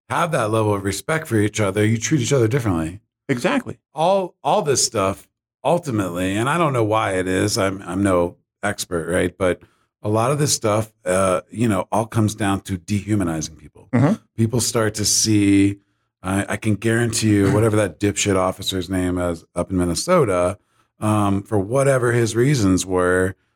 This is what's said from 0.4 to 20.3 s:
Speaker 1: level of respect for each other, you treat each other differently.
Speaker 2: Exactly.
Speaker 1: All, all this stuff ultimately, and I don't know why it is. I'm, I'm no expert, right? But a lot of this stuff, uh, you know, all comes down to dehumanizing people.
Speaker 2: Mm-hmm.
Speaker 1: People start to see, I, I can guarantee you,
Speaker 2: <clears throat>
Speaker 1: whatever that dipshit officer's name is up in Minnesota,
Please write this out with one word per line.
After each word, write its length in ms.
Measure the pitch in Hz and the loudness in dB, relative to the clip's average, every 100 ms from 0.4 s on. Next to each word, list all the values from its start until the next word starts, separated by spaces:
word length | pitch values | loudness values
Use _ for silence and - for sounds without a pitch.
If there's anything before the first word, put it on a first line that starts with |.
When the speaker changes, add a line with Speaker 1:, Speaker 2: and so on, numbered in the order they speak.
| 107 | 0
Speaker 1:
level 220 | 113 107 | 0 2
of 120 | 101 98 | 0 -2
respect 420 | 95 - 160 156 | -4 -4 -4 0
for 80 | 110 | 0
each 240 | 104 104 | 2 0
other, 240 | 101 101 107 | 0 2 2
you 120 | 113 | 0
treat 240 | - 156 | 0 -2
each 100 | 113 | 0
other 160 | 139 110 | 2 2
differently. 540 | 135 113 85 80 95 - _ - | 0 0 -2 -4 -8 -18 _ -6
Speaker 2:
Exactly. 500 | 123 165 277 113 - _ | -2 -2 -2 -4 -12 _
Speaker 1:
All, 420 | 151 165 196 180 - | -2 0 0 -2 -6
all 200 | 135 190 | -2 0
this 240 | 156 123 - | 2 0 0
stuff 420 | 107 95 98 - _ _ _ 135 | 0 -2 -4 -10 _ _ _ 0
ultimately, 720 | 170 160 110 92 87 92 98 | 0 0 -2 -2 -2 -2 -2
and 100 | 123 | 0
I 100 | 165 | 0
don't 140 | 160 | 0
know 140 | 123 107 | 0 0
why 300 | 110 107 95 | 0 0 -2
it 120 | 92 | 0
is. 300 | 92 104 110 | 0 0 0
I'm, 240 | 98 95 | -2 -2
I'm 200 | 101 92 | -6 -2
no 340 | 98 90 87 - _ _ | 2 2 0 -4 _ _
expert, 460 | 101 101 - 87 80 | -6 -6 -6 -6 -2
right? 260 | 92 90 - | 0 0 0
But 260 | 92 87 - _ _ _ | -2 -2 -6 _ _ _
a 60 | 104 | -2
lot 240 | 110 120 | 0 0
of 80 | 147 | 0
this 140 | 147 | 0
stuff, 400 | - 110 104 110 _ | 0 0 0 -2 _
uh, 380 | - 92 95 90 - | -2 0 2 0 -4
you 160 | 98 117 | -2 0
know, 220 | 95 - | 0 -2
all 140 | 101 110 | -2 -2
comes 300 | 113 101 - | 0 0 0
down 260 | 101 98 | -2 -2
to 160 | - 92 | -4 -8
dehumanizing 800 | - 104 92 104 85 80 76 78 | -4 -6 -2 -2 -2 -4 -8 -12
people. 320 | - - - | -20 -20 -4
Speaker 2:
Mm-hmm. 220 | 240 - 220 - - | 0 2 0 -6 -2
Speaker 1:
People 240 | 113 120 | 0 0
start 320 | - 120 107 107 | 0 0 -2 -2
to 80 | |
see, 760 | 101 - 110 104 101 98 101 101 _ _ _ _ | 0 0 2 2 4 4 4 0 _ _ _ _
I, 300 | 92 98 - | -4 -2 -2
I 20 | 101 | -4
can 180 | 110 98 | -2 -2
guarantee 600 | 113 117 120 110 110 104 | 0 0 0 0 2 4
you, 160 | 98 | 4
Speaker 2:
<clears throat> 20 | |
Speaker 1:
whatever 220 | 101 113 107 | 4 4 2
that 240 | 101 - | 0 -2
dipshit 380 | 104 98 104 95 | -2 0 0 2
officer's 520 | 92 92 95 95 87 | 0 -2 -6 -6 -4
name 280 | 92 90 90 | -2 -2 -2
is 260 | 87 85 - 90 | -2 -4 -8 -6
up 160 | 85 | -4
in 60 | 92 | -2
Minnesota, 800 | 87 82 - 180 120 | -2 -2 0 2 2